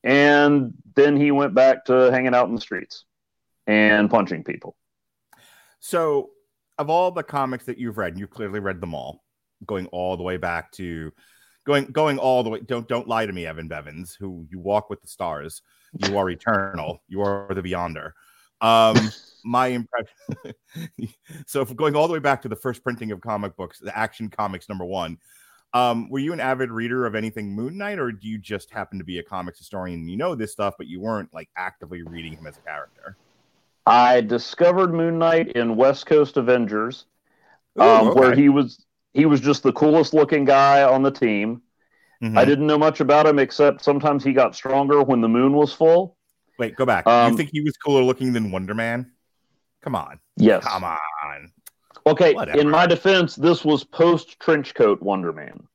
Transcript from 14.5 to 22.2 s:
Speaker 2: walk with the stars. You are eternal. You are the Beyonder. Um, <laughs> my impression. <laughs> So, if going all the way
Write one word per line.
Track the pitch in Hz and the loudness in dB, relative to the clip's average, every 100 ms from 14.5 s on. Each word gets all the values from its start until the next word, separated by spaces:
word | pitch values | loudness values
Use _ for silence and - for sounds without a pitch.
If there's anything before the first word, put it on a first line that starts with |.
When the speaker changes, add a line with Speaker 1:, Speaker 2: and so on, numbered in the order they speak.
| 90 | -10
Speaker 2:
walk | 90 104 104 | -2 -2 -4
with | 101 | -16
the | - | -16
stars. | - 87 76 78 - _ _ _ - 98 | -10 -8 -8 -12 -18 _ _ _ -8 -4
You | 101 | -2
are | 92 | -4
eternal. | 85 - 104 98 87 78 87 _ | -4 -2 -2 -4 -8 -10 -12 _
You | 95 | -6
are | 101 101 98 | -4 -4 -6
the | 95 | -8
Beyonder. | 90 90 87 76 78 _ _ _ _ _ | -6 -6 -6 -10 -16 _ _ _ _ _
Um, | 113 113 113 113 110 - | 2 4 6 4 0 -10
<laughs> | _ _ | _ _
my | 117 123 127 | -4 -2 -2
impression. | 123 113 120 104 _ - 120 - - _ 160 165 - | -4 -8 -10 -10 _ -14 -14 -16 -20 _ -18 -16 -14
<laughs> | 113 _ _ 156 - | -14 _ _ -20 -8
So, | 143 | -6
if | 120 | -6
going | 127 151 147 | -2 -2 0
all | 160 | 0
the | |
way | 160 | 0